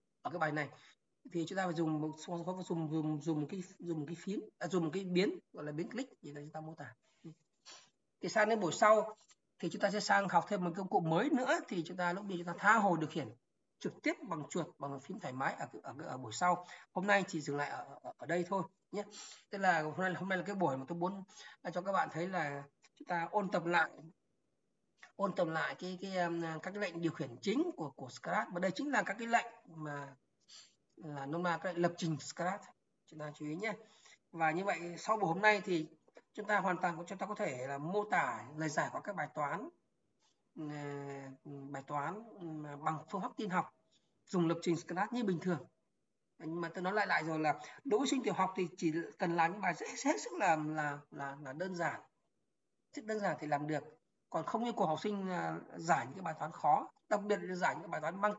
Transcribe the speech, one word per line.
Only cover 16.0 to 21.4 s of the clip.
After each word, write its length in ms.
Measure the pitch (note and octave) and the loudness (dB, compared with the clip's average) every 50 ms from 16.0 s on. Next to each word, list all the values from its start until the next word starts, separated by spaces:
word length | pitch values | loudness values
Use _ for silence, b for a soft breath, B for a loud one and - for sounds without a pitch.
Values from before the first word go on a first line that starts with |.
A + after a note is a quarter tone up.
| D#3+ | -8
ở 120 | E3+ C3 C3 | -8 -8 -8
buổi 140 | C3+ - - | -8 -8 -2
sau. 340 | - F3+ F3+ F3 E3+ B B B B B B _ | 2 4 4 4 4 B B B B B B _
Hôm 140 | F#3 F3+ | -2 4
nay 180 | G3+ G3+ G3+ F#3 - | 6 6 6 6 2
chỉ 120 | - D#3+ | -2 -4
dừng 160 | D3 - C#3+ | -2 -2 0
lại 140 | C#3+ C#3+ C3+ | 0 0 -2
ở, 280 | C3 C3 - - C#3 - - | -4 -6 -8 -10 -14 -12 -12
ở, 100 | B2 - - | -12 -12 -10
ở 80 | B2+ | -4
đây 180 | C3+ E3 F3+ - - | -2 0 0 0 0
thôi 140 | G3 F#3+ F3 - - _ _ _ - | 0 0 -2 -2 -6 _ _ _ -6
nhé. 100 | G3+ G3+ G3+ B B B B B B B B | -6 -6 -6 B B B B B B B B
Tức 80 | - G3 | -6 2
là 240 | G3 F#3 F3 D#3+ D#3 | 4 4 6 6 4
hôm 160 | D#3 D3+ E3+ | 0 -2 0
nay, 160 | F#3 F#3 F3+ | 0 0 0
hôm 140 | - F3+ F#3 | -2 -2 -2
nay 100 | F#3+ F3+ | -2 -2
là 60 | D#3+ | -2
cái 120 | F#3 G3+ | -2 0
buổi 200 | G3 F3+ D3 C3 | 2 2 2 2
mà 80 | C3 C3 - | 0 -4 -6
tôi 100 | E3+ E3+ | -2 0
muốn, 260 | E3+ F#3 G3+ G3 F#3 B B B | 0 0 -2 -4 -10 B B B